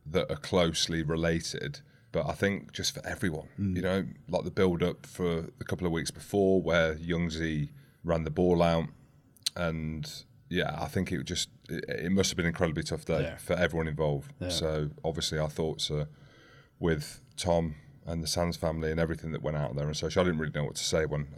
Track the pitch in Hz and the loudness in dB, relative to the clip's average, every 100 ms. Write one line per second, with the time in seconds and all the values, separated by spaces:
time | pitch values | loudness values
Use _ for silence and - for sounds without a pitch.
0 | - 85 - - - 95 85 80 - 82 | -2 -2 0 -4 2 4 4 2 0 0
1 | 76 82 82 85 - - - - - - | 0 2 2 2 -2 -6 -8 -10 -16 -20
2 | - 87 73 82 98 98 - - 92 - | -6 -2 -2 0 0 0 -6 -4 -4 -4
3 | 87 87 95 78 73 - 98 90 92 95 | -8 -2 -2 -2 -8 -4 -2 0 0 0
4 | - - - 87 85 92 95 85 87 - | -2 -8 -4 -2 -2 2 4 4 0 -2
5 | - - 87 82 82 - - 85 87 82 | -10 -2 0 0 -4 -10 -6 -2 0 0
6 | 73 - - 101 95 95 82 85 80 78 | -2 -8 -2 2 6 4 4 4 4 2
7 | 85 85 85 80 80 78 71 - - _ | -2 0 0 0 -2 0 -2 -6 -20 _
8 | 82 82 78 78 90 85 85 82 82 - | 0 0 0 2 4 6 4 4 0 -8
9 | - - _ - - - 85 80 80 78 | -20 -20 _ -10 -8 -2 -2 -2 -4 -6
10 | 76 - - - - 87 76 73 - 98 | -8 -12 -18 -20 -4 -2 0 -2 -2 -2
11 | 90 78 69 87 - - - - - 55 | 0 -2 -4 -4 -4 -8 -10 -8 -4 -4
12 | 85 95 92 - 85 80 87 76 78 80 | 0 4 4 4 2 4 2 2 -2 -4
13 | - 80 76 - - 87 87 82 80 76 | 0 0 0 -4 -2 2 2 2 -2 0
14 | 76 71 - - 90 85 80 78 76 - | 2 0 -4 -8 -4 -2 0 0 -2 -2
15 | 82 80 - 78 78 - 80 - - 76 | -4 -2 -2 -2 -2 0 -2 -2 -2 -2
16 | 73 - - - - - - - 85 78 | -4 -8 -20 -20 -20 -20 -20 -2 2 2
17 | 73 - - - 90 85 85 76 - - | 0 -12 -18 -4 2 2 2 -4 -16 -16
18 | - 82 80 - 85 82 82 80 80 80 | -6 -4 -2 0 0 0 -2 0 0 0
19 | 82 80 82 78 73 76 69 69 73 73 | 0 -2 -6 -4 -2 -2 -2 -2 -2 -2
20 | 80 92 90 80 78 76 73 - - 85 | 0 2 4 2 -2 -2 -4 -4 0 0
21 | 76 73 71 | 2 -2 -4